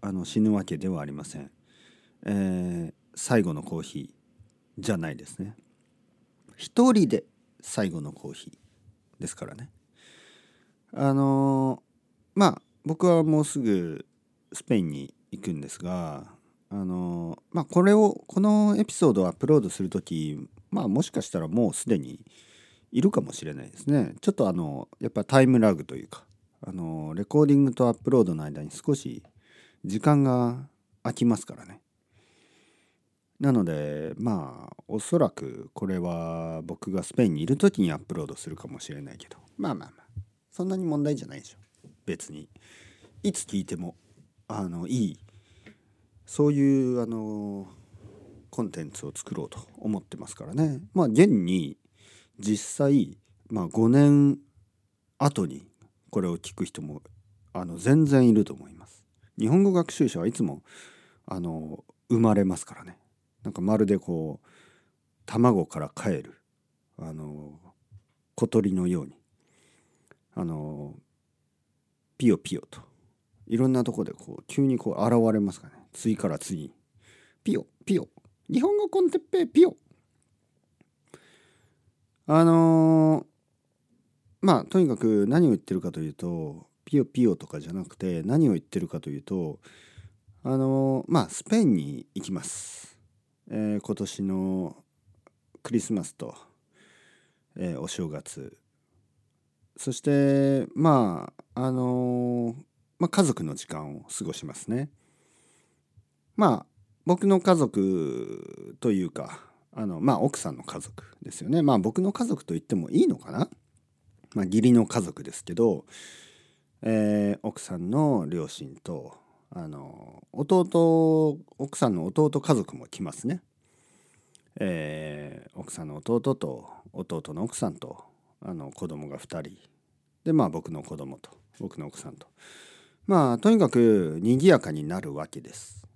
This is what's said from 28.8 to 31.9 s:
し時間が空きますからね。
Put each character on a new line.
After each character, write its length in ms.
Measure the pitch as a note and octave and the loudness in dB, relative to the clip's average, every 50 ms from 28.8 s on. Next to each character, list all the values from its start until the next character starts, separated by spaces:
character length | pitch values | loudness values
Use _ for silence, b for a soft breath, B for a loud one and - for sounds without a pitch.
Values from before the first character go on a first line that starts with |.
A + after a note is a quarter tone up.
| - - C#3+ | -4 -2 -2
し 300 | C3+ - C3 A#2 - - _ b b b b b b b b b b - | -2 -4 -8 -12 -14 -16 _ b b b b b b b b b b -8
時 160 | F#2+ G2 A2 | -8 -6 0
間 240 | - D3+ D3 C#3+ C#3 | 2 4 4 4 4
が 420 | C3 B2 B2 B2 A#2 A#2+ C3 C3+ - _ _ _ _ _ _ | 4 2 2 0 0 -2 -6 -10 -16 _ _ _ _ _ _
空 120 | - A#2 A2+ | -8 -6 -2
き 100 | - A#2+ | 0 2
ま 140 | A#2+ A2 | 2 2
す 80 | G2 - | 0 -4
か 100 | - - | -10 -18
ら 100 | - - | -18 -20
ね。 140 | - - - _ _ | -20 -20 -20 _ _